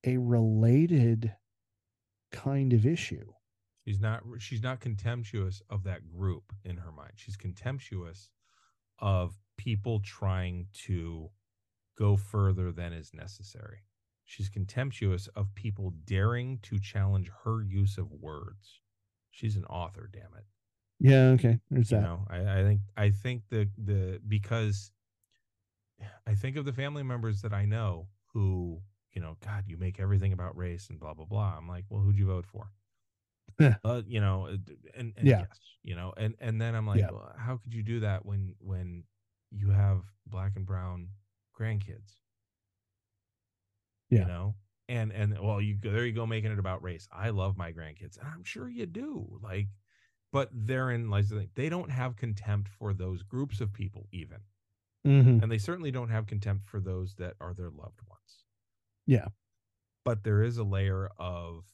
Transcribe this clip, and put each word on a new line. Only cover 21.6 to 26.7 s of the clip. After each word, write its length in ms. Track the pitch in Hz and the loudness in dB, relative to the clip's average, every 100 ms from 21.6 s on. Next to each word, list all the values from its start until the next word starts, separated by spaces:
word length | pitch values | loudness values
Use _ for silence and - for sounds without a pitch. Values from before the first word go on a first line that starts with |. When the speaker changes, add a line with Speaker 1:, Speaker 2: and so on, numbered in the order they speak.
| _ | _
Speaker 1:
There's 200 | 135 113 | 2 4
Speaker 2:
You 60 | 113 | 4
Speaker 1:
that. 40 | |
Speaker 2:
know, 240 | 87 85 101 | 2 -2 -6
I, 320 | 90 98 98 | -4 0 4
I 40 | |
think, 160 | 98 104 101 - | 4 4 0 2
I 140 | 101 | 2
think 320 | 101 127 123 104 | 4 -2 -6 -4
the, 180 | 110 101 101 | 0 0 -2
the, 420 | 104 101 92 92 107 | -2 0 0 -6 -2
because 640 | 107 101 117 110 101 - _ _ _ _ _ _ _ _ _ _ _ 101 - - | -2 0 -2 0 -2 -6 _ _ _ _ _ _ _ _ _ _ _ -20 -12 -2
I 80 | |
think 220 | 104 131 143 | 0 0 -4
of 80 | |
the 80 | 139 | -4